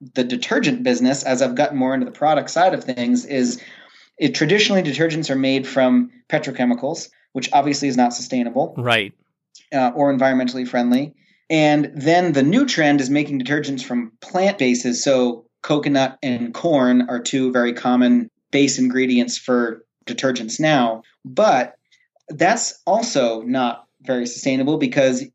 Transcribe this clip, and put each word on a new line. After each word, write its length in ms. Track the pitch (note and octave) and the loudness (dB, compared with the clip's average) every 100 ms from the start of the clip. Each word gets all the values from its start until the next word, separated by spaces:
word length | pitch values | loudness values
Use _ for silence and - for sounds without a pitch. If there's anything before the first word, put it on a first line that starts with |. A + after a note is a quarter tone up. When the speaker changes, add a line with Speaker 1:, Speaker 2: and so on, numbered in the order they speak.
| C3+ | -8
Speaker 1:
the 100 | - | -4
detergent 580 | B2 B2 - C4 B3 B2 | -2 -4 -2 0 0 0
business, 400 | B2+ A#2+ B2+ C3+ | 0 2 0 0
as 180 | C3+ B2+ | -2 0
I've 140 | C3 | 0
gotten 240 | B2 D3 C#3 | 0 0 0
more 160 | B2+ | -2
into 100 | C3 | -2
the 80 | B2 | -4
product 380 | - D3+ D3 B2+ | -2 0 0 0
side 240 | D#3+ F#3 | 2 2
of 100 | - | 0
things, 400 | - B2 A#2+ B2 | -4 -4 0 0
is 360 | - C3+ B2 - - - - - _ - | 0 -2 -2 -4 -14 -20 -20 -20 _ -4
it, 160 | C#3+ | -2
traditionally 480 | - E3 G#3 G#3 G3 | 0 2 2 2 2
detergents 480 | D#3+ C3 E3 D#3+ D3 | 0 0 0 -2 -2
are 60 | C3+ | -2
made 300 | C3+ C3+ C3 | 0 0 -2
from 440 | C#3 B2+ B2 B2 - - | 0 4 4 2 -6 -6
petrochemicals, 800 | D3+ C#3+ C3 B2 A#2+ C3+ E3+ - _ _ | -4 -4 -2 -2 -2 -4 -8 -12 _ _
which 160 | C3 A#2+ | -10 0
obviously 360 | C#3+ D3 C#3 C#3+ | 0 2 0 -2
is 80 | B2 | 0
not 160 | B2 | 0
sustainable 600 | - - B2+ A#2 B2 E3 - | -2 -6 -4 -2 -2 -4 -4
Speaker 2:
Right. 380 | B2 A2+ G2+ - _ _ _ - - | 0 0 0 -10 _ _ _ -20 -6
Speaker 1:
uh, 200 | C#3 B2+ | -2 0
or 180 | D3 C#3+ | 0 0
environmentally 560 | C3 C3+ B2+ B2 B2+ B2 | 2 2 2 -2 -6 -4
friendly. 460 | B2 A#2+ B2 D3+ - _ _ - | -2 2 0 -2 -12 _ _ -4
And 420 | D#3+ D3+ D3+ C#3+ | 2 4 2 0
then 380 | D3 C#3+ F3 F3 | -2 2 2 2
the 100 | C#3 | 2
new 240 | C#3 A#3+ B3+ | 2 2 2
trend 340 | E3 D3 C#3+ | 2 2 2
is 80 | B2+ | 2
making 320 | D3 D3 C#3 | -2 -2 -4
detergents 420 | B2+ D3+ C3+ C3+ | -2 -4 -4 -6
from 300 | - A#2+ A#2 _ | -6 -6 -6 _
plant 380 | - F#3 G3 G3 | -6 -2 0 2
bases, 440 | B2+ B2 B2+ A#2+ | 0 0 -2 -2
so 440 | C#3+ C3 B2 A#2 - _ | 2 2 2 -2 -12 _
coconut 560 | - D3+ D3+ C#3 C3 - | -4 -2 0 0 0 -4
and 300 | C#3 A#2+ A#2+ | -6 -4 -6
corn 560 | - E3+ C#3+ B2+ B2 B2 | -4 0 2 4 4 2
are 120 | B2 | -4
two 300 | - C3+ B2+ | -4 -2 0
very 200 | B2 A#2+ | 2 0
common 560 | A#2+ B2+ B2 B2 A#2+ A2+ _ _ | 0 0 2 4 4 0 _ _
base 280 | C#3 C3+ - | 0 2 2
ingredients 600 | B2+ B2+ B2+ B2 A#2+ - | 0 0 2 0 0 -4
for 440 | - B2 A#2 A2+ _ _ - | -2 0 0 -4 _ _ -12
detergents 540 | A#2 C3+ B2 A2 - | -4 -2 -2 -6 -2
now. 420 | D#3 C#3+ A#2 A2+ - _ | 2 2 2 -2 -10 _
But 500 | C3 C3 G#3+ C#3+ - - _ _ _ _ - | -6 0 2 2 0 -8 _ _ _ _ -10
that's 520 | D3+ F3+ A#3 - - E3+ | 0 2 2 -4 -6 -2
also 560 | G#3+ A#3 C#3 A#2 A2+ | 0 0 0 0 -2
not 440 | A#2+ C3 B2 A#2 _ _ | -2 -2 -2 -4 _ _
very 240 | - B2 A#2+ | -6 -4 -4
sustainable, 520 | - C#3 C3+ C3+ D#3 | -4 -2 0 0 0
because 460 | B2+ C#3+ C3 B2+ - | 0 2 2 0 -6